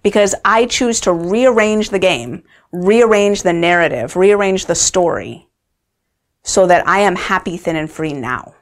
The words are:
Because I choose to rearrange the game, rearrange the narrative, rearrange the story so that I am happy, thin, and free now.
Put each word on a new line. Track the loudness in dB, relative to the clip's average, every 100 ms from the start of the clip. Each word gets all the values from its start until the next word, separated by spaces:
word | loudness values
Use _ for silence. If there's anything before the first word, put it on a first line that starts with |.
Because | 0 2 0 0
I | 0 2 0
choose | -2 -2 -2
to | -2
rearrange | -2 -2 2 2 2 0 0 -2
the | 0
game, | 0 -2 -6 -14 _ _ _
rearrange | -4 2 4 4 4 2 0
the | 0
narrative, | 0 2 2 0 -2 -4 2
rearrange | 2 4 0 -2 -2
the | -2
story | 0 0 0 -2 -8 -16 _ _ _ _ _ _ _ _ _ _
so | -2 2 4
that | 4 2
I | 2
am | 2 0
happy, | -4 -4 -4 -6
thin, | -4 -4
and | -6
free | -6 -6
now. | -6 -8 -8 -10 _